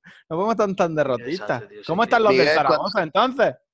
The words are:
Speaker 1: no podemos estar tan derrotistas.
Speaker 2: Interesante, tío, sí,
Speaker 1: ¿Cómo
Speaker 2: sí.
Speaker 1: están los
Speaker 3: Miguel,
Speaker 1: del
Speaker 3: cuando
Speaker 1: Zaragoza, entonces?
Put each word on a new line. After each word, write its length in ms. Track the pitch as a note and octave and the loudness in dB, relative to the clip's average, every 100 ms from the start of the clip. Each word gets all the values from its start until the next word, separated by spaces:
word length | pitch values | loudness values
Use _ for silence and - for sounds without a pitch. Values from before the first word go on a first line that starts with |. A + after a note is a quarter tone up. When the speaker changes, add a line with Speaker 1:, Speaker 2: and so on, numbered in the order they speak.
| - - _ | -20 -20 _
Speaker 1:
no 60 | E3 | -4
podemos 160 | G#3+ | -2
estar 240 | A3+ G3+ F#3+ | 0 -2 0
tan 180 | E3+ D#3 | -2 0
derrotistas. 680 | C3+ A#2+ A#2+ F#3 G#3 B2+ | -2 -2 -4 -8 -6 -6
Speaker 2:
Interesante, 40 | G#2 - | -8 -16
tío, 40 | |
sí, 40 | - | -6
Speaker 1:
¿Cómo 160 | F3 | -2
Speaker 2:
sí. 40 | A#3 | 2
Speaker 1:
están 160 | A#3+ | 4
los 80 | G#3+ | 4
Speaker 3:
Miguel, 140 | G3 G3 | 4 4
Speaker 1:
del 80 | D#3 | 2
Speaker 3:
cuando 140 | C#3 | 2
Speaker 1:
Zaragoza, 340 | D3+ G3+ G3+ | 0 0 -4
entonces? 520 | D#3 F#3 B3+ C4+ F3+ - _ | -2 0 0 0 -2 -2 _